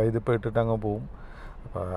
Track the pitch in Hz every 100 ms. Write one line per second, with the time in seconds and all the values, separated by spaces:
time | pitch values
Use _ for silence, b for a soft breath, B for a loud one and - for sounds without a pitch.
0 | 113 113 110 117 113 110 113 110 107 104
1 | 131 B B B B B - - 92